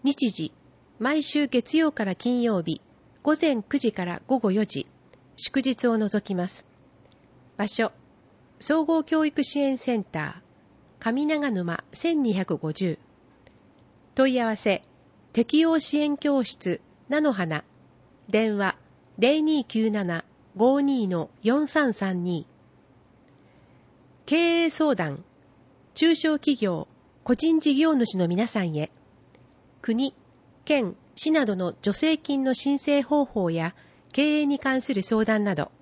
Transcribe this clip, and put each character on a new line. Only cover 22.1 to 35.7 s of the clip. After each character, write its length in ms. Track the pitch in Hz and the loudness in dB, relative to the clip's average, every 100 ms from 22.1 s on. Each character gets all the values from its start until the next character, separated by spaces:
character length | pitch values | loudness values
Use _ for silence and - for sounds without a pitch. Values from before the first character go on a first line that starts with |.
| 180 | -2
二。 220 | 175 170 - _ - _ _ _ _ _ _ _ _ _ _ - _ _ _ _ | -2 -4 -6 _ -20 _ _ _ _ _ _ _ _ _ _ -20 _ _ _ _
経 400 | - 311 339 339 | -2 2 2 2
営 40 | 330 | 0
相 260 | - 311 | 0 0
談、 280 | 208 156 139 - _ _ _ _ _ _ | 0 -2 -6 -14 _ _ _ _ _ _
中 200 | - 330 | 0 2
小 240 | 320 320 302 | 2 0 0
企 180 | - 269 | 0 0
業、 300 | 202 160 - _ _ _ | -2 -4 -8 _ _ _
個 120 | - | -2
人 240 | 247 320 320 | 0 4 4
事 160 | 302 | 2
業 200 | 277 320 | 2 4
主 220 | 285 226 185 | 2 0 0
の 100 | 170 | 0
皆 200 | 175 233 | 0 -2
さ 140 | 214 | -2
ん 160 | 175 151 | -4 -4
へ。 140 | 151 _ _ _ _ - - _ _ _ | -6 _ _ _ _ -20 -20 _ _ _
国、 320 | - 226 269 _ _ _ _ _ | -4 -2 -2 _ _ _ _ _
県、 300 | - 294 196 - _ | 0 0 0 -6 _
市 160 | - 320 | -6 0
な 140 | 311 | 2
ど 100 | 233 | 2
の 180 | 190 214 - | 0 -4 -2
助 100 | 208 | -4
成 240 | 196 311 311 | 0 0 0
金 260 | - 277 | -2 -2
の 100 | 262 | 0
申 240 | 247 277 285 | 0 0 0
請 240 | - 285 | 2 0
方 240 | 277 294 | 2 0
法 260 | 269 - 175 | 0 0 -2
や 240 | 165 165 - - _ _ | -2 -4 -8 -20 _ _
経 300 | - 302 302 | 0 2 2
営 40 | |
に 140 | 285 277 | 0 0
関 220 | 269 262 | 0 -2
す 120 | 254 | 0
る 100 | 208 | -4
相 220 | - 220 | 0 0
談 180 | 220 214 | 2 0
な 120 | 202 | 0
ど 160 | 160 - | -2 -6